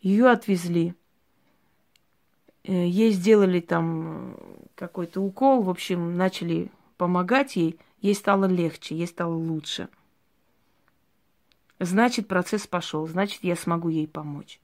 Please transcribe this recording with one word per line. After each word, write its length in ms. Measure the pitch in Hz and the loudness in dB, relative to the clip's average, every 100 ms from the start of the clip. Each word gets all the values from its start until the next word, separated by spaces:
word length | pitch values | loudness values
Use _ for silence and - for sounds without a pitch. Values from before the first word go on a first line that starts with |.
Ее 280 | 190 202 254 | 2 6 6
отвезли. 640 | 240 226 185 175 170 170 175 _ _ _ _ _ _ _ _ _ _ _ _ _ _ _ _ - | 4 2 -2 0 0 -2 -4 _ _ _ _ _ _ _ _ _ _ _ _ _ _ _ _ -2
Э, 220 | 185 175 | 0 2
ей 240 | 180 226 | 4 4
сделали 480 | 202 180 214 190 180 | 4 6 6 6 2
там, 720 | 170 170 165 160 160 160 - | 0 -2 0 -4 -8 -10 -12
э, 40 | - - - - - | -16 -20 -20 -20 -14
какой-то 460 | 175 - 170 185 | -12 -8 -8 -4
укол, 420 | 196 190 269 262 | -6 2 4 4
в 60 | 190 | 2
общем, 460 | 180 - 180 170 175 | -2 -4 -4 -2 0
начали 560 | 185 - 170 165 180 _ _ _ | -2 -2 -4 -4 -4 _ _ _
помогать 580 | 175 180 180 254 277 - | 0 0 2 0 0 0
ей. 220 | 165 160 _ _ | -2 -2 _ _
Ей 140 | 196 202 | -2 0
стало 300 | - 196 196 | 2 2 2
легче, 500 | 180 165 151 - 156 | 2 -2 -4 -10 -8
ей 120 | 175 | -8
стало 260 | - 170 | -6 -4
лучше. 560 | 165 165 160 151 - - _ _ _ _ _ _ _ _ _ _ _ _ _ _ _ _ _ _ _ | -4 -4 -6 -6 -10 -12 _ _ _ _ _ _ _ _ _ _ _ _ _ _ _ _ _ _ _
Значит, 480 | 180 190 240 240 196 | -2 2 2 0 -2
процесс 400 | 180 180 214 - | -2 -2 -4 -4
пошел, 400 | 180 - 156 160 | -6 -4 -6 -4
значит, 360 | 165 202 - | -2 -4 -2
я 120 | 185 170 | -4 -2
смогу 340 | - 170 165 | -2 -2 0
ей 180 | 160 156 | -2 -4
помочь. 520 | 156 151 143 - - | -8 -10 -12 -14 -20